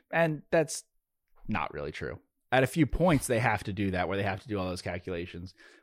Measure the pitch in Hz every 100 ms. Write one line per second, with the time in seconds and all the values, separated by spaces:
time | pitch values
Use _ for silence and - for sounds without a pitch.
0 | _ 165 165 151 - 170 147 - - _
1 | _ _ _ _ - 98 76 73 73 -
2 | 65 62 _ _ _ 131 131 170 143 -
3 | 175 156 - 117 120 107 - 98 98 92
4 | 87 98 101 95 - 101 92 90 98 90
5 | - 87 87 87 90 - - -